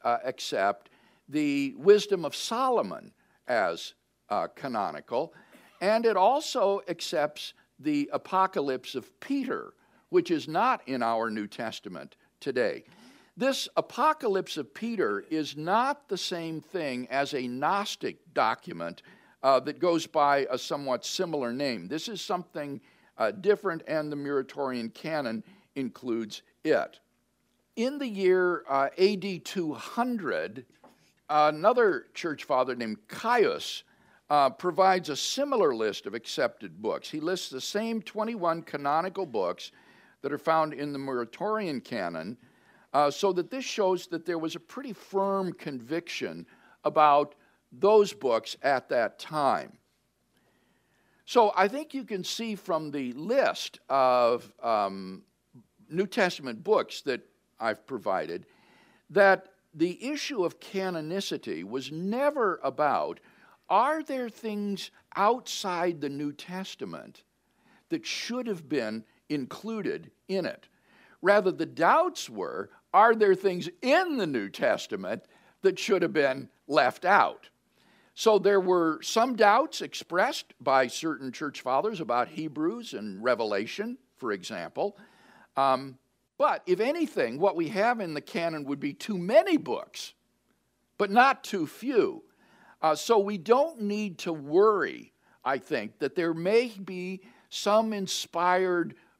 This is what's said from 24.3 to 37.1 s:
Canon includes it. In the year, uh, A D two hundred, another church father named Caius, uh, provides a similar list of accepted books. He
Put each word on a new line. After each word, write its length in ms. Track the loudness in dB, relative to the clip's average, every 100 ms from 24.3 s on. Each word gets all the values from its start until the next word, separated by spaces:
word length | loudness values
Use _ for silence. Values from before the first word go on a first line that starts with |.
| -2 -2 -4 -4 -4 -6
Canon 500 | -8 -6 -4 -4 -6 -10 -20 _ -8
includes 680 | -6 -8 -6 -4 -6 -12 -18 _
it. 360 | 0 2 0 -8 _ _ _ _ _ _ _ -4
In 220 | -4 -4
the 100 | -6
year, 560 | 0 2 4 2 0 -2
uh, 200 | 0 0 2
A 180 | 2 2
D 240 | -4 -8
two 340 | -6 -6 -4
hundred, 920 | -6 -8 -4 -2 -2 -2 -2 -4 -8 -18 _ -20 _ _ _ 0
another 760 | 4 4 4 4 6 4 2 -4
church 300 | -8 -8 -8
father 320 | -2 0 2 -2
named 240 | -4 -6 -10
Caius, 760 | -6 0 2 2 0 -6 -12 -14 _ _ _ _
uh, 220 | 4 4
provides 580 | 2 -2 4 4 4 0
a 60 | -4
similar 580 | -4 -2 0 4 4
list 320 | 2 0 -2 -8
of 80 |
accepted 680 | -10 -8 -2 -2 -2 -14 -8
books. 280 | -4 -4
He 100 | -6